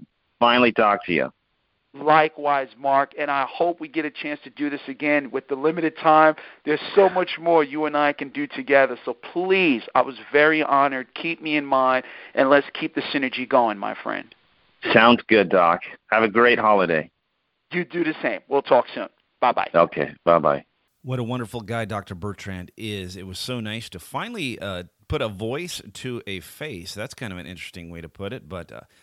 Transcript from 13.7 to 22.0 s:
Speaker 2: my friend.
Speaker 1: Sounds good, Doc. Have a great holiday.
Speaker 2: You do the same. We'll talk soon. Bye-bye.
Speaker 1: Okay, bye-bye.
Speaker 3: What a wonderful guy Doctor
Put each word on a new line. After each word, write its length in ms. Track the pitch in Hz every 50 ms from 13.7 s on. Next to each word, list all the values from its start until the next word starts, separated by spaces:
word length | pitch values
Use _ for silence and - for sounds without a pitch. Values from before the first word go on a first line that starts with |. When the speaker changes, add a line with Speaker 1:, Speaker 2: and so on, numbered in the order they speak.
| 104
Speaker 2:
my 180 | 101 101 104 107
friend. 380 | - - 110 101 92 - - - _ _ _ _ _ _ _ _ _ - 113 113
Speaker 1:
Sounds 280 | 113 113 120 120 - -
good, 220 | - 110 107 98 82
Doc. 320 | 98 92 87 85 87 92 - - - - _ -
Have 120 | 110 110 113
a 60 | 107
great 280 | 95 117 120 120 120
holiday. 540 | - 110 107 107 98 92 85 85 78 78 - _ _ _ _ _ _ _ _ _ _ _ -
Speaker 2:
You 140 | - 175 170
do 180 | - 160 175 165
the 120 | 156 156 -
same. 180 | - 131 104 90 _
We'll 160 | - 135 139 -
talk 240 | - 143 123 - - -
soon. 120 | 127 98 - _ _ _ _ _ -
Bye-bye. 300 | - 123 113 - - - -
Speaker 1:
Okay, 380 | 85 85 82 - 82 73 71 - - -
bye-bye. 400 | 85 85 82 76 76 71 73 - _ _ _ _ _ _ _ -
Speaker 3:
What 160 | 127 131 123
a 40 | 117
wonderful 380 | 113 127 127 117 101 - 120
guy 240 | 107 95 117 117 113
Doctor 300 | 98 110 101